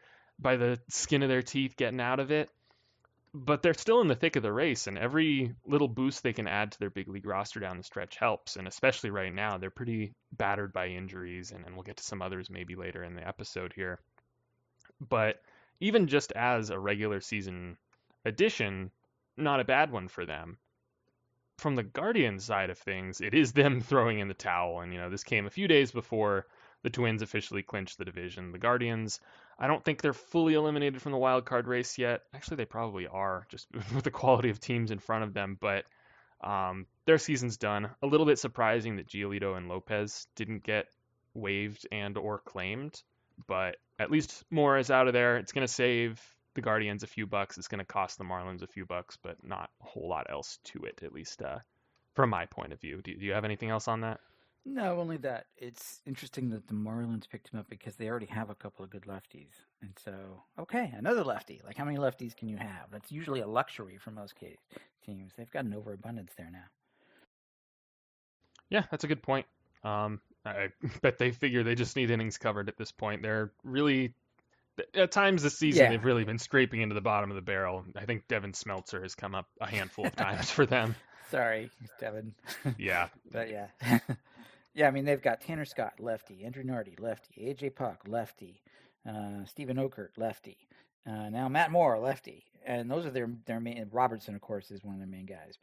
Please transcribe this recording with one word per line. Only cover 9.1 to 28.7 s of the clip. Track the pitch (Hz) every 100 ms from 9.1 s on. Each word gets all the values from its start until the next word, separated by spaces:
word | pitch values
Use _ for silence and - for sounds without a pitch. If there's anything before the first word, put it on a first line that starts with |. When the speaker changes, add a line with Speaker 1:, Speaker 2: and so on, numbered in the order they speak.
| 101 92
Speaker 1:
now, | 90 107 95
they're | 95
pretty | - 120 113 104 - _
battered | 117 101 101 98
by | 95 92
injuries, | 90 95 92 90 90 90
and, | 92 82
and | 92
we'll |
get | 95 104
to |
some | - 101
others | 92 95 92
maybe | 92 87 90
later | 90 90
in | 87 87
the | 82
episode | - 98 - 90 -
here. | 92 87 _ _ _ _ _ _ _ _ _ -
But | 120 117 110 - _ - _ -
even | 196 226 170
just | 143 -
as | 113 120 120 107
a | 95
regular | 101 104 107 101
season | - 107 95 90 90 87 _ _ _ _
addition, | 113 113 214 - 104 95 92 - _ _ _ -
not | 151 139
a | 120
bad | 131 156
one | 117 92
for | - 87
them. | 78 80 101 _ _ _ _ _ _ _ _ _ -
From | 151 131
the |
Guardians | 107 135 190 226 127 95
side | 110 101 92
of | 87
things, | - 95 95 92
it | 104
is | 143 139
them | 135 143 127
<laughs> | 117
throwing | 139 117 107
in | 98
the |
towel. | 95 - 87 87 87
And, | 87
you | 90
know, | 90
this | 98
came | - 110 101
a |
few | - 196
days | 151 131
before | 120 - 113 104 98 - - - _
the | 123
Twins | 120 117 110
officially | 110 107 - 101
clinched | - 104 95 -
the | 92
division. | 87 90 87 90
The | 90
Guardians, | 117